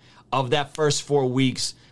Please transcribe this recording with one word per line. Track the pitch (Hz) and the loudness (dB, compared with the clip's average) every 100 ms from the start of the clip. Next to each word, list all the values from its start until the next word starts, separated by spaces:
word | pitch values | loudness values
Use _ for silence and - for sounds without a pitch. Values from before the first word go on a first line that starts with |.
| - - - | -20 -20 -4
of | 131 123 | -2 0
that | 147 143 | 0 -2
first | - 151 143 | 0 0 0
four | - 143 127 | 0 0 2
weeks | 127 131 104 - - - | 2 0 0 -8 -8 -20